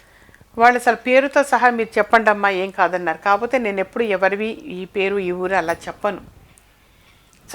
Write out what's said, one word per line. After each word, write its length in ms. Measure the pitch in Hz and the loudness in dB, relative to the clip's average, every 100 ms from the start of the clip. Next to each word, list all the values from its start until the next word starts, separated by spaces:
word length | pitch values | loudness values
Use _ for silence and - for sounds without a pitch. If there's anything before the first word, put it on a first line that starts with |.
| _ _ - _ _ 233 | _ _ -20 _ _ 2
వాళ్ళు 220 | 233 247 | 2 2
అసలు 160 | 240 220 | 0 -2
పేరుతో 480 | 254 254 277 285 | 2 2 2 0
సహా 260 | 277 240 247 | 2 2 2
"మీరు 280 | 233 220 - | 2 -2 -2
చెప్పండి 320 | 208 226 214 | 2 4 4
అమ్మా, 200 | 208 202 | 2 0
ఏం 220 | 190 190 | 0 -4
కాదన్నారు." 460 | 190 175 175 175 160 | 0 0 0 -4 -2
కాకపోతే 400 | 202 202 233 262 | 0 0 0 -2
నేను 220 | 220 196 | -2 -2
ఎప్పుడు 240 | 190 - | -4 -4
ఎవరివి 440 | 226 185 190 196 220 | -2 0 0 0 -4
ఈ 380 | 220 - 180 185 | -8 -12 -12 -8
పేరు 340 | 208 190 202 | -4 -2 -2
ఈ 120 | 180 | -4
ఊరు 240 | 180 185 190 | -4 -2 -2
అలా 180 | 165 | -2
చెప్పను. 480 | 165 - - 208 185 - - - _ _ _ _ _ _ _ _ _ - | -6 -8 -6 -6 -6 -12 -20 -20 _ _ _ _ _ _ _ _ _ -8